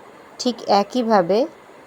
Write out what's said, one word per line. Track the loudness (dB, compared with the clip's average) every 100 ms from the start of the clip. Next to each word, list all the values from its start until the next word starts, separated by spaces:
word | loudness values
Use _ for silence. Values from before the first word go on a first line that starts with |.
| -20 -20 -20 -8
ঠিক | -6 -4 0 0
একইভাবে | 0 -2 0 2 2 0 -2 -8 -20 -20